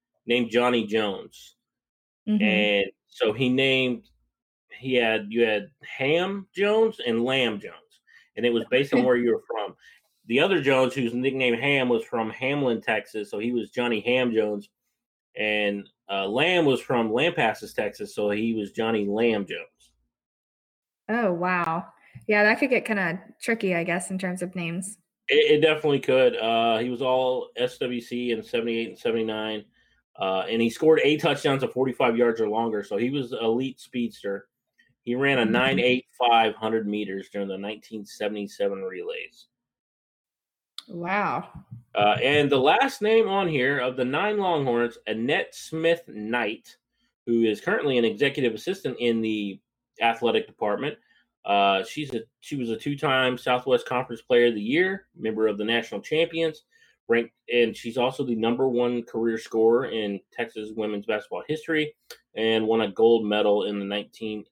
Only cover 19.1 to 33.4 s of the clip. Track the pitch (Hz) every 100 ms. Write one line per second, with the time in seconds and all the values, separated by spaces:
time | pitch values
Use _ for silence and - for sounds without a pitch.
19.1 | 104 117 110 95 82 80 _ _ _ _
20.1 | _ _ _ _ _ _ _ _ _ -
21.1 | 226 220 175 180 180 165 165 180 _ _
22.1 | - - 208 214 214 277 233 - 208 180
23.1 | 180 - - - 226 190 175 170 175 185
24.1 | 190 185 180 180 185 170 170 185 - _
25.1 | _ - 143 151 151 156 151 156 139 -
26.1 | 131 127 113 110 117 117 113 123 123 131
27.1 | 131 127 127 117 - 123 - 127 123 -
28.1 | 123 123 110 107 120 117 113 113 - 120
29.1 | 113 110 110 110 107 - _ _ _ _
30.1 | - 95 95 92 113 117 - 156 156 139
31.1 | 151 165 143 151 135 123 127 131 120 127
32.1 | 117 120 113 107 110 117 107 101 101 123
33.1 | 143 120 120